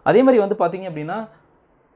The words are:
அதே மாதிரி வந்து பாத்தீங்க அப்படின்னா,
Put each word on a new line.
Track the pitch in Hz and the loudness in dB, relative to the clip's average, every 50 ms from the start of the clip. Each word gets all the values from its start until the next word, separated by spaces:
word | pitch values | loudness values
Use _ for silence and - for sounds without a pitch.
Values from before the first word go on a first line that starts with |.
| - | 0
அதே | - 170 233 262 | 2 4 4 4
மாதிரி | 262 254 220 196 | 4 4 2 2
வந்து | 196 202 | 0 -2
பாத்தீங்க | - 180 170 180 185 | -2 -2 -2 -4 -6
அப்படின்னா, | 190 185 160 151 151 160 190 220 220 214 - _ _ _ _ _ _ _ _ _ _ _ _ | -10 -10 -10 -10 -8 -8 -8 -10 -10 -12 -18 _ _ _ _ _ _ _ _ _ _ _ _